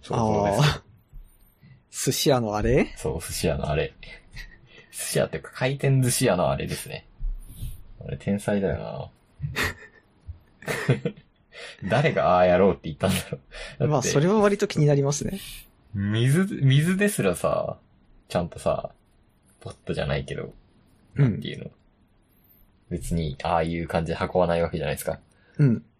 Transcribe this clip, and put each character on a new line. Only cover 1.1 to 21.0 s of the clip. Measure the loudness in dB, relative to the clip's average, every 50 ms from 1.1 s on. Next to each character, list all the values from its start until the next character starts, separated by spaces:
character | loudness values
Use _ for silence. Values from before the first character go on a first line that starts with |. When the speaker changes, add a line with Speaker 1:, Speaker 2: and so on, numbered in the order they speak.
| -20 -20 -20 -20 _ _ -20 _ _ _ _ -20 -20 _ _ _ -10 -4 -4
Speaker 2:
寿 | -2 -2
司 | 0 2 2
屋 | 2 2
の | 2 0 -2
あ | 0 2
れ？ | 2 4 2 2 0 -4
Speaker 1:
そ | -8 -6 -6 -6
う、 | -6
寿 | -8 -8 -6
司 | -2 -2
屋 | -2 -2
の | -2 -2 -2
あ | -2
れ。 | -2 -2 -4 -6 -14 -20 -20 -20 -20 _ -18 -16 -16 -16 -16 -20 -20 -20 _ -20 -20 -20 _
寿 | -14 -12
司 | -10 -4 0 0
屋 | 0
っ | 0
て | -2
い | -10
う | -10
か、 | -12 -8
回 | -4 -2 -2 -2
転 | 0 2 4 4 4 4
寿 | 2
司 | 2 2 2
屋 | 2 4
の | 4 2 0
あ | 0
れ | 0 -2
で | -4 -6
す | -6 -8 -12
ね。 | -12 -14 -14 -18 _ _ -4 -4 -4 -6 -10 -18 -14 -10 -10 -10 -10 -12 -16 -20 -18 -16 -10
あ | -10
れ、 | -10
天 | -6 -2 -2 -2 -2
才 | 0 -2 0 0
だ | 0 0
よ | -2 -2
な。 | -6 -10 -10 -10 -12 -12 _ _ _ _ _ _ -10 -8 -4 -2 -4 -4 -4 -8 -18 -20 _ -20 _ _ _ _ _ -18 -18 -18 _ _ _ _ -6 -6 -4 -4 0 0 0 0 0 -6 -8 -8 _ _ _ _ _ _ _ -18 -18 -18 -16 -10 -4
<laughs> | 0
誰 | 0 2 2 2 2
が | 2 2 4
あ | 6 6
あ | 6
や | 6 6 6
ろ | 6 4
う | 4
っ |
て | 2 -4
言 | -10 -6
っ |
た | -2 0 0
ん |
だ | 0
ろ | 0 -4
う。 | -6
だ | -12
っ | -12 _ _ -18 -16 -16 -16 -6 -2
て、 | 0
Speaker 2:
ま | 2 2 2
あ、 | 0
そ | 2 2 2
れ | 4
は | 4 4 4
割 | 4 4 4 2
と | -2
気 | -2 2 2
に | 4
な | 4 4
り | 4 2
ま | 0 -2
す | -2 -4
ね。 | -6 -6 -8 -10 -14 -16 -18 -20 _ _ _ _ _ -6
Speaker 1:
水、 | -4 -2 0 0 2 4 4 4 4 2 0 -2 2 4
水 | 4 6 6 4 2 2
で | 2 2 2
す | 2 2 0
ら | 0 0
さ、 | 0 0 0 0 0 -2 -4 -8 -10 _ _ _ _ _ _ _ -20 _ _
ち | -2
ゃ | -2 -2
ん | -2
と | -8 -4
さ、 | -2 -2 -2 -2 -4 -10 -14 _ _ _ _ _ _ _ _ _ _ _ _ _
ポ | -18 -18
ッ | -18 _ _
ト | -6 -4
じ | -4
ゃ | -2
な | -2 -4
い | -4 -4
け | -6 -8
ど、 | -8 -10 -12 -14 -20 _ _ _ _ _ _ _ _